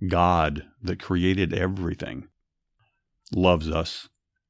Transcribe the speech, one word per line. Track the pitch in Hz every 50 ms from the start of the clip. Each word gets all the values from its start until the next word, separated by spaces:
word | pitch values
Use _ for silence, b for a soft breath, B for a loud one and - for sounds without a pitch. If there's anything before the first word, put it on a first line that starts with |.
| 101 92
God | 90 87 87 90 90 82 78 76 73 76 - - _ _
that | 110 98 90 -
created | - - 92 87 90 92 95 95 92 82 85
everything | 92 90 95 98 95 87 85 82 - - - - - - - _ _ _ _ _ _ _ _ _ _ _ _ _ _ _ _ _ _ _ - -
loves | 87 90 92 87 80 78 80
us | 80 80 85 - - - - - _ _ _ _ _ _ _